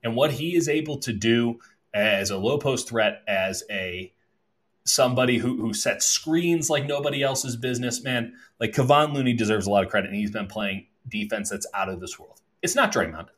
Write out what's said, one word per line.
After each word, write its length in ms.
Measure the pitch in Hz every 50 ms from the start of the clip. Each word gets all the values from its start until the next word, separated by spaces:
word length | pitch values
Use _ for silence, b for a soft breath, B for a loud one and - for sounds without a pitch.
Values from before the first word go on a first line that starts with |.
| -
and 120 | 117 113
what 160 | 120 139 156
he 240 | 135 120 151 170 175
is 120 | 170 151
able 300 | 147 147 156 156 151 147
to 160 | - - 127 113
do 460 | 98 107 117 117 117 117 117 117 117 B B B B _ _ -
as 380 | 104 104 110 104 98 98 95
a 60 | 101
low 200 | 95 98 117 139
post 320 | 147 - 139 127 120 - -
threat, 320 | 117 113 107 104 - - _
as 360 | - 101 95 95 95 95 - - -
a 420 | 104 98 92 90 90 90 92 90 _ _ _ _ _ _ _ _ _ _ _ _ _ _ _
somebody 540 | - - - 135 123 127 127 127 123 127
who, 240 | 117 110 120 127 -
who 120 | 107 113 104
sets 320 | - - 123 113 - -
screens 640 | - - - - 156 160 170 175 170 170 165 147 -
like 180 | 156 143 135
nobody 340 | 143 143 143 143 147 139 139
else's 340 | 139 135 131 123 - 131 117
business, 480 | 113 120 127 123 120 127 123 117 - -
man. 300 | 131 127 120 113 117 B B B B B _
Like, 140 | 120 117 -
Kevon 400 | - 131 123 143 143 151 151 143
Looney 200 | 143 131 123 120
deserves 340 | 110 113 104 107 104 95
a 40 | 101
lot 120 | 101 101 95
of 80 | 90
credit, 180 | - 104 92 -
and 80 | 98
he's 140 | 101 104 101
been 160 | 104 110 101
playing 400 | 95 - 107 104 98 95 98 - _ _ _ _
defense 440 | 127 - 107 107 104 113 107 101 -
that's 160 | 101 95 - - -
out 140 | 101 95 95
of 120 | 95 85
this 180 | 90 85 - -
world. 220 | - - - _ _ _ _ _
It's 140 | - 170 -
not 160 | 269 262 208
Draymond. 360 | - 120 - - 82 78 - - _